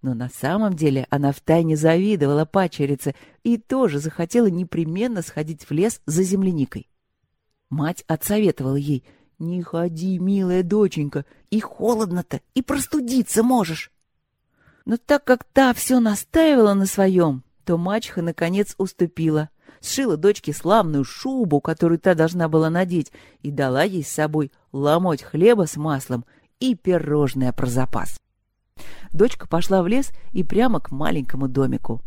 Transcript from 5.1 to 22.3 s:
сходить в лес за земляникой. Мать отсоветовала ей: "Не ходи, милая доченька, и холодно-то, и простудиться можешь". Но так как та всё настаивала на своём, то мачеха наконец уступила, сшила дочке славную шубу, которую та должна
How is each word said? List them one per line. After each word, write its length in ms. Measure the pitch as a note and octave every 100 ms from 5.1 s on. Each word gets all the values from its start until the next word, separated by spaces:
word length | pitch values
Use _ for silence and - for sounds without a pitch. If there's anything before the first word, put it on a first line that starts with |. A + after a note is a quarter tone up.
| A3
сходить 460 | G3 - D3+ D#3+ -
в 40 |
лес 300 | D3 G#3 - -
за 180 | D#3+
земляникой. 640 | F#3 G3 F#3+ E3+ C3+ G#2+ - _ _ _ _ _ _ _ _
Мать 340 | C#3+ D#3 F3 -
отсоветовала 680 | D#3+ - G#3 G#3 - C3 C#3
ей: 300 | C#3+ C#3 _ _ _ _
"Не 240 | E3 F3+
ходи, 560 | E3+ E3+ F3 D#3+ F#3 F#3
милая 440 | F#3 G3 F#3 F3+
доченька, 600 | F3+ G#3 G3+ - D3 C#3+ C#3 _ _
и 80 | G#3+
холодно-то, 800 | - - G#3 A#3 G#3+ F3+ - C#3+ _
и 80 | -
простудиться 840 | B3+ C#4+ C4 D#4 A#3+ B3+ G#3+ -
можешь". 480 | A#3 B3+ F3 E3 - _ _ _ _ _ _ _ _ _ -
Но 120 | A#3
так 260 | _ C#4+
как 200 | - B3
та 300 | - - C4+
всё 260 | A#3+ - B3+
настаивала 760 | A3+ G#3 - D#4+ D#4+ C#4 G#3+
на 120 | G3 F#3+
своём, 580 | - F#3+ F#3 E3+ C3 - _
то 140 | - E3+
мачеха 460 | F3 G#3+ - -
наконец 500 | E3+ D#3+ E3+ F#3+ G#3 -
уступила, 720 | F#3+ - F3 - D#3+ D3+ D#3 _ _ -
сшила 360 | - - C4+ D#3
дочке 340 | F#3+ G#3 -
славную 520 | C#3+ E3 A3 F3+ D3+
шубу, 580 | C3 - B3+ C4+ G#3 D3
которую 380 | - D#3+ E3+ E3
та 160 | - F3
должна 340 | D#3+